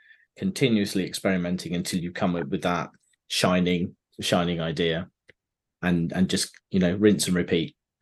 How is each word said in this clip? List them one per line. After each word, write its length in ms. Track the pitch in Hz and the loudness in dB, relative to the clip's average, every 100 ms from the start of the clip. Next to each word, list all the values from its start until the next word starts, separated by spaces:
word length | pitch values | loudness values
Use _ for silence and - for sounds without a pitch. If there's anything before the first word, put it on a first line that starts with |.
| _ _ _ - | _ _ _ -6
continuously 680 | 95 - 131 107 98 95 85 | -4 0 2 2 0 -2 -4
experimenting 720 | - 101 92 87 90 82 87 | -2 0 0 -2 -4 -4 -4
until 240 | - 92 | -4 -4
you 120 | 87 | -6
come 240 | - 98 87 | -2 -2 -2
up 120 | 71 | -4
with 160 | 95 | -2
that 260 | 90 87 - _ _ _ - | -2 -2 -4 _ _ _ -8
shining, 680 | - 92 90 90 87 95 - _ - | 0 2 4 2 0 -2 -8 _ -8
shining 400 | - 95 87 85 | 0 0 2 -2
idea, 480 | 82 82 82 82 92 _ _ _ _ _ _ _ | -2 -2 -2 -2 -6 _ _ _ _ _ _ _
and, 300 | 87 87 85 | 0 0 0
and 160 | 90 95 | 0 0
just, 220 | 95 - - _ | 0 -4 -10 _
you 80 | 95 | 0
know, 160 | 90 98 | 2 4
rinse 320 | 104 92 - | 4 4 2
and 80 | 90 | 0
repeat 400 | 85 82 80 - _ _ | 0 0 -2 -8 _ _